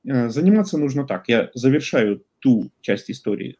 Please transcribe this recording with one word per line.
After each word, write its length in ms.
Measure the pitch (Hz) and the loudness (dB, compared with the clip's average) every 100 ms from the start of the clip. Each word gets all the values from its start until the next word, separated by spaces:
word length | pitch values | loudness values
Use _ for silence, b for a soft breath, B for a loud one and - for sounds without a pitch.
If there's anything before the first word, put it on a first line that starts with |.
Э, 240 | - 131 117 | -4 -2 -2
заниматься 480 | 127 180 214 196 156 | 2 4 4 2 -2
нужно 280 | 143 135 135 | -2 -2 -4
так. 220 | 92 - | -4 0
Я 220 | 113 - | 0 0
завершаю 720 | 127 131 151 - 139 107 98 _ _ | 0 2 2 0 0 0 -2 _ _
ту 300 | 131 113 - _ | 2 2 0 _
часть 280 | - 101 - | -6 -6 -6
истории. 460 | - - 101 - | -10 -6 -6 -8